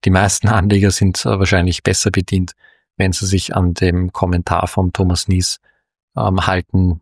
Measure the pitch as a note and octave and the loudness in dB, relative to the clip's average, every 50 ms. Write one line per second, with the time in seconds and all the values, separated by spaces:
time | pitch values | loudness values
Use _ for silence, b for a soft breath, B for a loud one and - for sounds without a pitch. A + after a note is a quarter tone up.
0 | - G2 F#2 F#2 G2 G2 - - - G#2 A2+ G#2+ F2+ G2+ G#2 G2 G2 G2+ F#2 - | 0 2 2 4 2 2 0 0 0 0 2 2 2 2 2 4 4 2 2 2
1 | G2+ F#2+ F#2 - - A#2+ A2 F#2+ G2 F#2 - F#2 F2 F#2 F2+ - - - F#2 - | 0 0 0 0 -2 -2 0 0 0 2 2 2 2 0 -2 -2 -2 -2 0 0
2 | - G#2 F#2 - F#2+ - - F#2+ F#2 F2+ - b b b b b b b b - | 0 0 0 0 -2 0 0 -2 -2 -2 -6 b b b b b b b b -4
3 | G2 F#2+ F2+ - G#2 F#2+ G2 F#2+ - - - - F#2 F2+ E2+ - - F#2 F2 F2+ | -2 -2 -2 -2 -4 -2 -2 -2 -2 -2 -2 -2 0 0 0 0 0 0 0 0
4 | F2+ F2+ - - - F2+ F2+ F2 F2 - F2 F2 F#2 F2+ - - F#2+ F2+ - - | -2 -4 -4 -4 -2 -2 0 -2 -2 -2 -2 -2 -2 -2 -2 -2 -2 -2 0 0
5 | F#2+ F2+ F2+ F2 - - F#2 F2+ F2+ - - - _ _ _ _ _ _ _ _ | 0 0 0 -2 -2 0 0 0 0 -2 -4 -10 _ _ _ _ _ _ _ _
6 | _ _ - - - G2+ F#2 F#2+ - - F#2+ F#2 F2 _ - G2 F#2 F2+ E2+ D#2+ | _ _ -6 -4 -2 0 0 0 0 0 0 -2 -2 _ 0 2 2 2 0 -2